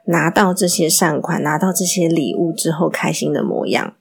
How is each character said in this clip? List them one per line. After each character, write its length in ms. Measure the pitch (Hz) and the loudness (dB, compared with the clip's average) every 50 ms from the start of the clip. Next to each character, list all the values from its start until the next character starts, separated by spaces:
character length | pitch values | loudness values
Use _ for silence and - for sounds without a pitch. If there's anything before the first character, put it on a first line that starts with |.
| _ | _
拿 220 | - 170 165 151 165 | 0 0 2 2 2
到 220 | 175 - 208 185 180 | 4 4 4 4 2
这 140 | - 202 | 2 0
些 220 | 175 - - 170 156 | 0 2 2 0 2
善 320 | 170 - 190 165 151 135 | 2 2 2 2 0 -2
款、 240 | - - 147 147 135 | -2 -2 -2 -2 0
拿 120 | 151 151 | 0 0
到 160 | 156 190 190 175 | 0 0 0 0
这 120 | - 190 | 0 -2
些 240 | 175 - 185 170 165 | -2 0 0 2 2
礼 260 | 170 165 143 98 - | 2 2 0 0 0
物 160 | - 175 165 | 0 0 -2
之 220 | 160 - - 165 165 | -2 -2 -2 -2 0
后 160 | 151 175 151 | 0 -2 -2
开 240 | - - - 156 160 | -2 -2 -2 -2 -2
心 200 | - 151 151 151 | -2 -2 -2 -2
的 120 | - - | -2 -2
模 240 | - - - - - | -2 -2 -4 -2 -2
样。 240 | - - - - - _ | -2 -2 -4 -4 -10 _